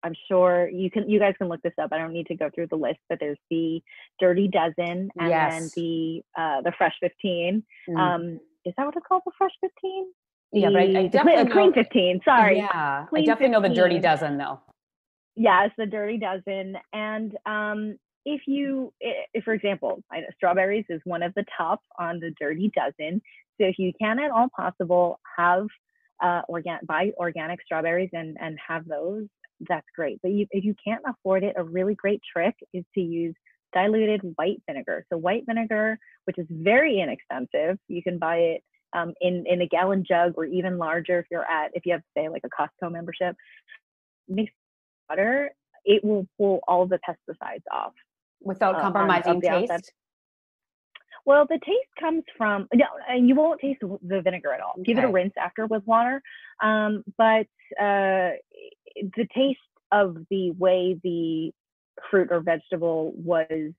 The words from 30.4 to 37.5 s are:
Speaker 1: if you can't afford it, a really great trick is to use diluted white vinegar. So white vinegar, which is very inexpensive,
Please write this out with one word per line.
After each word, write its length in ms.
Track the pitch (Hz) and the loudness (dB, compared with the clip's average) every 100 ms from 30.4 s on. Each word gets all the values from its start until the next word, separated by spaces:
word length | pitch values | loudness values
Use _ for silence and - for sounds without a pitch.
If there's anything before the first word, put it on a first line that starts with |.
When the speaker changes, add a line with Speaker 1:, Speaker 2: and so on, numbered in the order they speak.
| 202 | 0
Speaker 1:
if 120 | 196 | -2
you 120 | 196 202 | -2 -4
can't 200 | - 226 277 | -6 -6 -6
afford 360 | 247 190 190 | -8 0 0
it, 100 | 196 185 | 0 -4
a 80 | |
really 300 | 165 175 190 202 | -6 -2 -2 -2
great 240 | 196 208 - | -2 -2 -4
trick 240 | - 180 - - | -2 -2 -2 -12
is 100 | 185 175 - | -12 -8 -4
to 60 | |
use 340 | 175 170 165 170 _ _ _ | -4 -4 -6 -8 _ _ _
diluted 480 | 185 196 220 214 214 190 160 | 0 2 2 2 0 -4 -4
white 260 | 165 208 - | -4 -4 -8
vinegar. 380 | 139 - 80 - | -10 -6 -8 -6
So 60 | 170 | -4
white 260 | 165 220 254 | -2 -4 -4
vinegar, 520 | 226 226 214 214 220 _ _ - | -4 -2 -2 -2 -4 _ _ -10
which 120 | 185 | -8
is 80 | 160 | -8
very 500 | 160 170 233 311 208 | -2 2 4 4 2
inexpensive, 800 | 160 113 _ - 254 | -2 -6 _ -8 -4